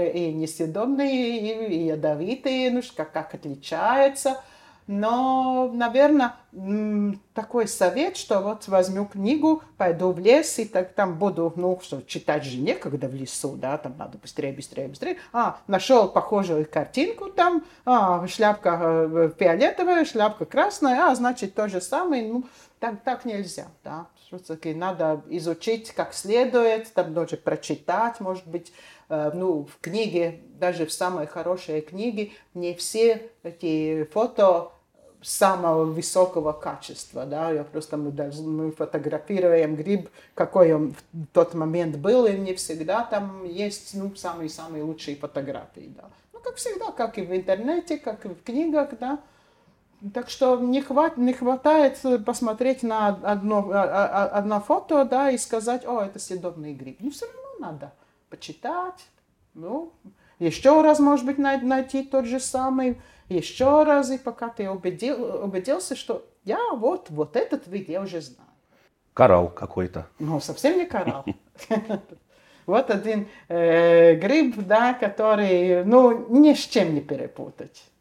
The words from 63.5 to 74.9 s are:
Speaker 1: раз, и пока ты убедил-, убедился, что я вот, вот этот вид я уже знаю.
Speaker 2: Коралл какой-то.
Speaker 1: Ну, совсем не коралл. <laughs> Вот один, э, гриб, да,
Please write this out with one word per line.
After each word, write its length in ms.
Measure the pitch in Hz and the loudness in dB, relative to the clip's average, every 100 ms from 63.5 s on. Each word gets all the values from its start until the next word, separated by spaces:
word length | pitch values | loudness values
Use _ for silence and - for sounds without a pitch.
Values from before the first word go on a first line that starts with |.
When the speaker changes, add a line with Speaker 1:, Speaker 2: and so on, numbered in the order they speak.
| - 262 294 302 | 0 4 6 6
Speaker 1:
раз, 240 | 285 254 | 4 2
и 60 | 262 | -4
пока 320 | 247 226 233 | -6 -8 -8
ты 200 | 233 196 | -8 -8
убедил-, 720 | 190 180 165 240 262 233 - 196 | -6 -6 -4 -4 -4 -4 -6 -6
убедился, 500 | 185 214 339 - - | -4 -2 -2 -4 -8
что 300 | - 208 - _ 196 | -6 -8 -10 _ -6
я 140 | 339 480 269 | -4 -2 -2
вот, 340 | 240 370 - | -2 -2 -4
вот 240 | 151 147 233 | -6 -2 -2
этот 320 | 466 302 175 | -2 -4 -6
вид 200 | 196 185 | -10 -6
я 120 | 175 | -6
уже 200 | 196 170 | -6 -8
знаю. 280 | 135 - _ _ _ _ _ _ _ | -12 -18 _ _ _ _ _ _ _
Speaker 2:
Коралл 360 | - 120 90 85 | 6 8 8 4
какой-то. 580 | - 92 - 90 82 80 - | -4 -8 -4 -4 -6 -12 -8
Speaker 1:
Ну, 200 | 156 151 | -4 -4
совсем 380 | - - 285 359 | -6 0 2 2
не 80 | 349 | 0
коралл. 400 | 214 - 135 165 - _ - - | -2 -4 -4 -6 -10 _ -14 -4
<laughs> 960 | 220 214 202 - - _ _ _ _ - | -4 -2 -6 -8 -20 _ _ _ _ 0
Вот 240 | 220 254 | 0 2
один, 360 | 196 214 214 202 - - | -2 -2 -4 -6 -12 -6
э, 640 | 170 165 165 170 170 170 160 | 0 4 6 8 10 10 8
гриб, 400 | 196 311 262 214 185 | 4 4 2 0 2
да, 260 | 214 247 | 4 4